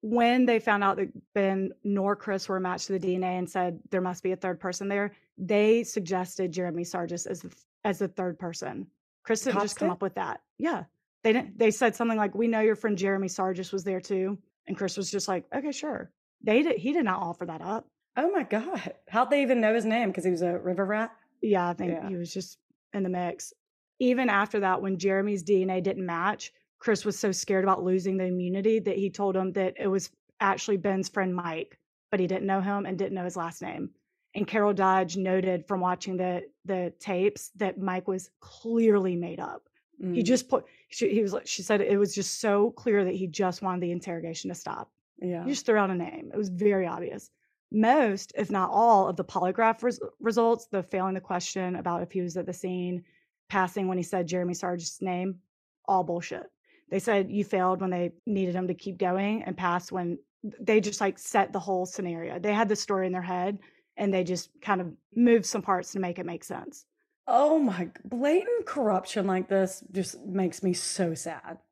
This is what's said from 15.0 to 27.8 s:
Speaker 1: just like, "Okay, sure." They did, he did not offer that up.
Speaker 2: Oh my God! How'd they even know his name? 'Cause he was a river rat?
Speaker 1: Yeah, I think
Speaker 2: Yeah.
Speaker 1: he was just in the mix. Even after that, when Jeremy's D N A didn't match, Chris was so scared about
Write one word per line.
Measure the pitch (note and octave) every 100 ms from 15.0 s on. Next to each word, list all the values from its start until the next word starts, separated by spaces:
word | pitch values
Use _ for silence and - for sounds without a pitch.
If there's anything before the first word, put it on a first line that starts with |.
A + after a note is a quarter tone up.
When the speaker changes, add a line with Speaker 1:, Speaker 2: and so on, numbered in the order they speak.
| F#3
Speaker 1:
just | G3+ F#3
like, | F#3 - C4+
"Okay, | C#4+
sure." | C#4 D4+ B3 - _ _ _
They | G#3 A3
did, | D#4 A3
he | G#3
did | E4 A#3
not | F#3
offer | F3 F3 F3
that | D#3+
up. | E3+ A3 - _ _
Speaker 2:
Oh | - D#4+
my | G4
God! | A#3+ G#3 C4+ E4 - - _
How'd | A3 A#3+
they | C#4+
even | C4+ B3
know | G#3+
his | A3+ A3
name? | A3 A3
'Cause | F#3+
he | F3+
was | F3
a | F3 F3
river | F3+ F3+
rat? | F#3+ G#3+ A3+ - _ _
Speaker 1:
Yeah, | A3 G3 F3
I |
think | F3 F3+
Speaker 2:
Yeah. | E3+ G3
Speaker 1:
he | F#3
was | F3
just | F#3+ F#3 - _ _ _
in | G#3
the | F3+
mix. | F3+ F3 - - _ _ _ _ _
Even | B3+ B3 B3
after | G3+ G#3 G#3+
that, | G3 F#3
when | G3 F#3+
Jeremy's | F#3+ G3 G3+ G3+
D | E3 G3
N | F#3+
A | F#3
didn't | F3+ F#3+
match, | F3+ E3+ F#3 G#3+ - _ _ _
Chris | - G#3 G#3+
was | G3
so | G#3
scared | F#3 - F#3+
about | F#3+ F#3+